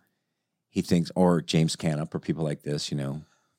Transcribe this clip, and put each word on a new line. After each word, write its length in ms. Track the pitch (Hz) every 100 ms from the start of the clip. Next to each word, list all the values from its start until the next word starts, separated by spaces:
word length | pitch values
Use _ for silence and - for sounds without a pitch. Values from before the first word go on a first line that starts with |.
| _ _ _ _ _ _ _
He 140 | 98
thinks, 300 | - 90 78
or 260 | - 90 85
James 360 | - 82 80 -
Canup 360 | 82 76 80
or 60 | -
people 240 | - 78
like 200 | 78 73
this, 260 | 73 73 -
you 60 | 73
know, 240 | 69 73 - _ _